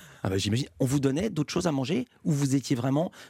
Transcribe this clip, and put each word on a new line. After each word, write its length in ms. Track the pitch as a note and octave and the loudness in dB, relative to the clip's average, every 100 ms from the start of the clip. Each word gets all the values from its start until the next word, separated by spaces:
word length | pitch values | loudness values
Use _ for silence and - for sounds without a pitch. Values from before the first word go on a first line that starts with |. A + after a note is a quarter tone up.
| - - | -8 -6
Ah 60 | - | -2
bah, 80 | F#2+ | 0
j'imagine. 300 | G2 A2+ D3 - | 0 0 -2 -2
On 60 | C3+ | 0
vous 140 | C#3+ | 2
donnait 300 | C3+ C3+ A3 | 2 0 -2
d'autres 200 | E3+ C#3+ | -2 -2
choses 140 | F3 F3 | -2 0
à 40 | |
manger 320 | C#3 B2+ G3+ B3 _ | 0 0 -2 -4 _
ou 80 | F3 | 0
vous 240 | C#3+ C#3+ C#3 | 2 2 2
étiez 200 | - C3 | 2 -2
vraiment 360 | C3+ C#3 F3 - | 0 0 -2 -6